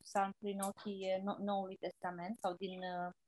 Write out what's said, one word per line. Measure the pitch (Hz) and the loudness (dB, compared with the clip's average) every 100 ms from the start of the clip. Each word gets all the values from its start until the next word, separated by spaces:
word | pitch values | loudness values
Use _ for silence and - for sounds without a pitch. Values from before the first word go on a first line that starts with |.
psalm | - 202 196 - | 0 4 4 2
prin | 202 196 | -2 0
ochii, | 196 - 214 196 190 190 | 0 -2 -4 -2 2 2
uh, | |
no-, | 196 - | 2 0
Noului | 202 196 190 196 | 2 2 0 -2
Testament | 185 - 185 175 175 233 | -4 -2 -4 -4 -4 -2
sau | 196 | -2
din, | 175 190 185 | 0 -4 -2
uh, | 180 180 180 - | -2 0 -2 -6